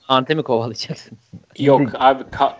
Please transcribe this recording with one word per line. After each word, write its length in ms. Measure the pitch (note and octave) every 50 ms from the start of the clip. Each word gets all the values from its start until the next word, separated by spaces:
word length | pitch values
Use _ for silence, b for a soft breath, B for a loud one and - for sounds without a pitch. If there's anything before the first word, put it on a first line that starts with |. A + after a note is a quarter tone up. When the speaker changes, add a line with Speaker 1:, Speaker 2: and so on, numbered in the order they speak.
| _ -
Speaker 1:
Antemi 340 | C3+ B2+ C3 - D#3 D#3+ C#3
kovalayacaksın. 760 | - B2+ A#2 A2+ A#2 A2+ - - - D#3 - - - - - _ _ - - _ _ _ -
Speaker 2:
Yok 220 | C#3+ C#3 C#3 C3
Speaker 3:
Bir 120 | C#3+ A2+ G#2+
de 60 | -
Speaker 2:
abi, 240 | B2+ C3+ C#3 C3 A#2+
Ka-, 300 | - - - C#3+ C3+ - -